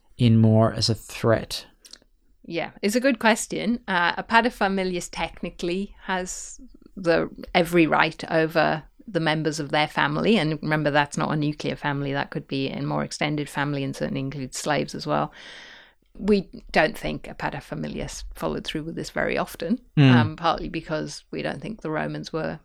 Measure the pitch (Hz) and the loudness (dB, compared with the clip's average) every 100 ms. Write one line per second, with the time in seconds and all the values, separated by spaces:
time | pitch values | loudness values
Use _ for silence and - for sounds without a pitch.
0 | _ - 120 113 110 110 113 - 101 107 | _ 2 6 8 8 8 6 4 0 -2
1 | - - 117 110 - - - _ - - | -6 -2 2 2 0 -10 -12 _ -20 -20
2 | _ _ _ _ - 165 156 - 196 233 | _ _ _ _ -8 -6 -6 -2 0 2
3 | 262 254 226 220 - 160 170 240 - 180 | 2 4 4 2 0 -4 -2 -2 -2 2
4 | 170 - 185 226 233 - 196 190 185 175 | 2 0 4 4 4 2 0 2 0 -2
5 | - - 165 - 175 - 175 185 196 - | -6 -6 -6 -6 -10 -6 -4 -2 -4 -10
6 | - 185 185 - - - 254 - - - | -6 -4 -6 -10 -14 -18 -20 -20 -20 -4
7 | 175 165 160 - - 175 165 175 151 147 | 2 2 0 -6 -2 0 2 4 4 4
8 | 160 - - 165 160 165 151 156 - _ | 2 -2 -2 0 2 2 0 0 -6 _
9 | - 175 160 156 156 151 139 151 151 - | -8 -2 0 0 -2 -4 -2 0 0 0
10 | 143 156 180 220 156 156 151 156 147 147 | 0 2 2 4 2 -2 0 0 2 2
11 | 147 - 156 151 147 147 143 139 147 139 | 0 -2 -2 0 0 -2 -6 -4 -4 -2
12 | 143 139 - 156 - 135 135 - 147 147 | -2 -4 -4 -8 -6 -4 -4 -4 -4 -4
13 | 143 - 151 147 143 - 143 143 135 139 | -4 -4 -4 -2 -4 -4 -4 -2 -4 -4
14 | 147 139 135 143 127 - 156 147 147 143 | -4 -4 -6 -8 -10 -6 -2 -2 -2 -6
15 | 151 147 151 - - - - - - _ | -2 -2 -2 -6 -18 -18 -20 -20 -20 _
16 | _ - 196 208 - - - 185 156 - | _ -6 2 2 0 -10 -2 2 2 0
17 | 151 147 - - 151 143 - 156 151 - | -6 -8 -10 -8 -8 -8 -10 -8 -6 -6
18 | 135 - - - 160 156 - 160 160 170 | -8 -10 -12 -8 -6 -4 -6 -8 -8 -8
19 | 151 - - - 170 - 165 240 - - | -6 -2 -2 -2 -4 -6 -4 -4 0 6
20 | 135 - 151 160 170 - 156 160 156 156 | 8 8 4 0 -2 0 -4 -8 -6 -6
21 | 151 - - 160 151 147 - - 160 156 | -6 -10 -12 -8 -6 -8 -10 -10 -6 -4
22 | 151 151 151 160 156 156 | -4 -6 -8 -6 -6 -8